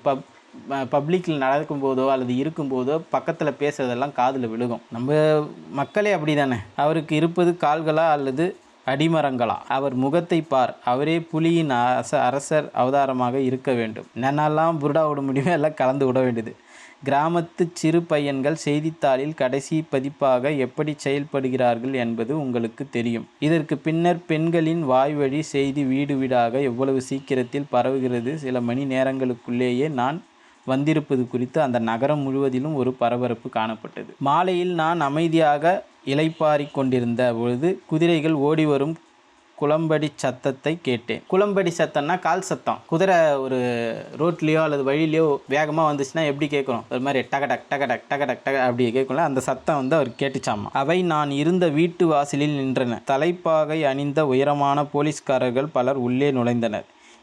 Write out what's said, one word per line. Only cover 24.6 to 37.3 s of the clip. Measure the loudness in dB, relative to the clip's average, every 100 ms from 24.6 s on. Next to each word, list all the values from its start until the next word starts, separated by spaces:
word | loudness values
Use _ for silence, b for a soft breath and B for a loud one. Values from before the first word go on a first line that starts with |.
| 2 0
வாய்வழி | 2 4 2 2 0 -2
செய்தி | -2 0 0 0
வீடு | 0 0 0 0
வீடாக | 0 2 2 2
எவ்வளவு | 0 0 0 0
சீக்கிரத்தில் | -2 -6 -2 -2 -2 -4 -2
பரவுகிறது. | 0 0 0 -2 -2 -4
சில | -6 -4 -2
மணி | -2 -2
நேரங்களுக்குள்ளேயே | -2 0 0 -2 -4 -4 -4 -2 0 0 -2
நான் | 0 -2 -4 -10 b b b
வந்திருப்பது | -4 0 2 0 0 -2 -2
குறித்து | -2 -2 0
அந்த | 0 0
நகரம் | 0 0 0 0
முழுவதிலும் | -2 0 0 0 -2
ஒரு | -2 -2
பரபரப்பு | 0 0 0 -2 -4 -6
காணப்பட்டது. | -4 -4 -6 -10 -14 -14 -4
மாலையில் | 0 2 2 0 0
நான் | 0 0 0
அமைதியாக | 0 0 2 4 4 4 2 0 -4 _ -4
இளைப்பாறிக் | 0 0 0 2 2 0
கொண்டிருந்த | -2 0 0 0 0 0